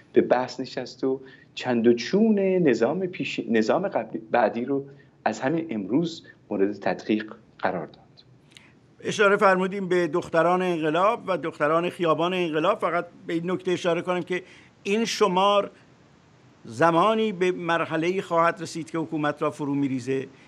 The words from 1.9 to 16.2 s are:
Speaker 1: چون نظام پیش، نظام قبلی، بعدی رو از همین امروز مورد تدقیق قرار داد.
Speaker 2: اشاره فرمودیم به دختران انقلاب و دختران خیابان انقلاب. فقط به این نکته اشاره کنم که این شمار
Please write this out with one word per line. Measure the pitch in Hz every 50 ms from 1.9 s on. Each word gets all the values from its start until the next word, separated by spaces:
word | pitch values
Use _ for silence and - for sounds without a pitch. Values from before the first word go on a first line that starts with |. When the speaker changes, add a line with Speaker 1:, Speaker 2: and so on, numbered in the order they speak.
| 117
Speaker 1:
چون | 117 - - - 202 226 226 214 196
نظام | 196 190 185 185 170 143 113 110 - 131 156 185 190
پیش، | 175 - - 143 - - - - -
نظام | 117 110 107 117 123 160 190
قبلی، | 190 - 131 110 - - 113 - -
بعدی | 127 120 113 101 - 117 123
رو | 135 139 135 139 - - - - _ _ _ -
از | - 110 -
همین | 131 135 165 165 - -
امروز | 117 107 92 90 117 160 175 - - - - - - _ _ -
مورد | 104 95 98 104 101
تدقیق | - - 95 90 - - - 107 107 107 - - - - _ _ -
قرار | - 95 90 87 76
داد. | 71 - - - _ _ - _ _ _ _ _ _ - - - - _ _ _ _ _ - -
Speaker 2:
اشاره | 139 131 - 214 196 202
فرمودیم | 185 214 196 190 185 185 185 190 202 190
به | 175 180 180 175
دختران | 160 147 175 - - - 165 160 175 180 185
انقلاب | 185 180 175 156 156 156 151 170 190 214 240 - -
و | 185 185
دختران | 160 147 160 151 - 151 147 160 165 170 175
خیابان | - - 175 160 151 143 165 180 185
انقلاب. | 180 175 165 151 160 156 185 208 -
فقط | 185 175 160 175 175 - - - -
به | 170 170
این | 165 170 180
نکته | 180 175 - 185
اشاره | 180 - - 175 165 175
کنم | - 185 180 180
که | 160 - 180 175 - - - - - - _ _ -
این | 202 196 226 233
شمار | - - - 214 - - 185 196 202 202 202 202 - - - - - - _ _ _ _ _